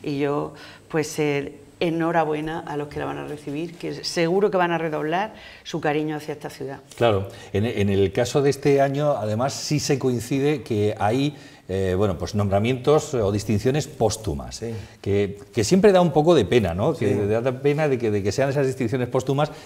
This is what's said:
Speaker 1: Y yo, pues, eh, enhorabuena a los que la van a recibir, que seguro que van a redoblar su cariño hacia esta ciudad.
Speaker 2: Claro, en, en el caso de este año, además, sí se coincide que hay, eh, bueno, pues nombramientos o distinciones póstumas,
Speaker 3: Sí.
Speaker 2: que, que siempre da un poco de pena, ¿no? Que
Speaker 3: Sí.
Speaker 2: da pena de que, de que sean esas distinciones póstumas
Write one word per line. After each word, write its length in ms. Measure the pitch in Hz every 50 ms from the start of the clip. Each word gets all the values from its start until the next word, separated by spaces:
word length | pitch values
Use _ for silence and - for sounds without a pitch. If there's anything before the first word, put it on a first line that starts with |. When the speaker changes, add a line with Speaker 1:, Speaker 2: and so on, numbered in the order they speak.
Speaker 1:
Y 160 | - 156 143
yo, 380 | 139 147 139 143 147 156 156 - - - - - - -
pues, 320 | - - 160 151 156 - -
eh, 340 | 151 147 143 143 139 139 - - - - - -
enhorabuena 800 | 180 170 160 165 160 165 170 165 156 151 151 151 156 156 160 170
a 160 | - 156 147
los 140 | 147 147 147
que 100 | 147 151
la 60 | 143
van 140 | 139 143 147
a 60 | 143
recibir, 500 | 139 147 147 - 147 139 151 170 170 170
que 280 | - - 156 143 143 -
seguro 480 | - - 175 165 165 180 202 202 196
que 60 | -
van 140 | 180 175 170
a 60 | 170
redoblar 560 | 165 160 165 151 151 151 156 165 185 208 214 - - - - - - -
su 160 | - - 160
cariño 380 | 151 156 147 156 151 156 156
hacia 160 | 147 143 - 147
esta 160 | 147 - 147
ciudad. 320 | - - 135 135 139 - - - -
Speaker 2:
Claro, 320 | - 117 117 104 95 98 - - - - - -
en, 120 | 98 107
en 220 | 120 - 107 98
el 240 | 101 98 98 98 92
caso 300 | - 123 120 - - 147
de 80 | 135 143
este 320 | 131 - - 147 139 139
año, 300 | 139 143 135 143 147 147
además, 420 | 143 - 107 107 107 110 127 139 -
sí 260 | - - - 151 143
se 180 | - - 147
coincide 640 | 127 135 131 123 117 113 - 143 135 135 147 151 131
que 320 | - - 117 104 104 104 - -
hay, 380 | 98 104 117 135 139 147 147 - - - - - - -
eh, 220 | 92 98 95 92 90
bueno, 220 | 90 107 101 87
pues 160 | 71 85 - -
nombramientos 800 | 104 101 98 95 101 107 120 131 123 123 147 151 151 - - -
o 180 | 120 104 95
distinciones 540 | 104 104 - - 110 98 - 131 135 156 143
póstumas, 680 | - - - 117 107 - - - - 76 69 64 62 -
Speaker 3:
Sí. 180 | - 110 117 113 104 87 - - -
Speaker 2:
que, 380 | - 101 98 101 101 95 98 - - - -
que 100 | 120 104
siempre 280 | - 170 196 196 214
da 100 | 190 180
un 100 | 180 170
poco 220 | 135 156 151 170 175
de 100 | 143 101
pena, 300 | 87 - 123 101 85 82
¿no? 220 | 92 110 160 156
Que 180 | - 120 101 101
Speaker 3:
Sí. 140 | 101 104
Speaker 2:
da 160 | 101 107 117 120 135 123 127
pena 260 | 139 143 147 151 156
de 120 | 147 131 117
que, 100 | 117 110
de 140 | 104 101 95
que 80 | 101
sean 180 | - - 131 139
esas 160 | 135 147 139
distinciones 420 | 135 127 - 127 113 131 127 123
póstumas 440 | 123 - 131 127 143 139 139 151 151 - - -